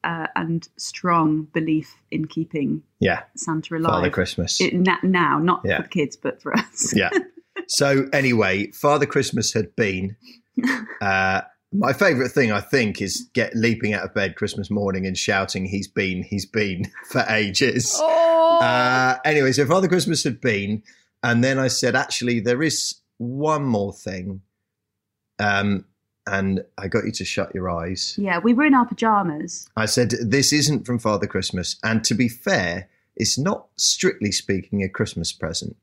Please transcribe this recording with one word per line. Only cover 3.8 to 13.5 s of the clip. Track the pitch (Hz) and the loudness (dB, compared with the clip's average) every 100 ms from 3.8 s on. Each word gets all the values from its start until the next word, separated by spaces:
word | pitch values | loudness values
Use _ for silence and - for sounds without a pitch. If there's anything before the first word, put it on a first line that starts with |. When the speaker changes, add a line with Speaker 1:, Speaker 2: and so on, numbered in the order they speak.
| 165 | 0
Speaker 2:
Father | 90 90 | 2 0
Christmas. | 92 90 - 85 - | 0 -2 -2 -4 0
Speaker 1:
It, | 180 | 0
na-, | 180 185 175 | 2 2 2
now, | 185 185 156 143 | 2 2 2 2
not | 170 175 | 2 0
Speaker 2:
Yeah. | - 82 | 0 -2
Speaker 1:
for | |
the | - | -2
kids, | 180 147 - | -4 -4 -4
but | 135 - | -8 -8
for | - | -2
us. | 226 - - - - | -2 -2 -6 -2 0
Speaker 2:
Yeah. | 90 | 2
<laughs> | 392 - - _ - - | 0 -4 -18 _ -16 -6
So | - 139 139 139 | 0 2 2 2
anyway, | 147 135 117 98 95 101 | 2 2 4 2 2 -4
Father | - 147 147 143 | -2 2 2 2
Christmas | 147 127 117 107 | 0 0 -2 -2
had | 113 101 - | -2 -4 -2
been, | 107 92 98 107 - - _ - | 0 0 -6 -8 -20 -20 _ -4
Speaker 1:
<laughs> | 247 262 220 - | -2 -4 -6 -6
Speaker 2:
uh, | 101 95 95 95 - _ _ | 0 2 2 0 -4 _ _
my | - 120 | -2 0
favourite | 135 196 135 127 | 2 2 2 0
thing, | - 120 | 2 2
I | 101 | 2
think, | - 139 110 90 | 0 2 2 -2
is | 98 - - | -4 -6 -4
get | - 110 | -2 -2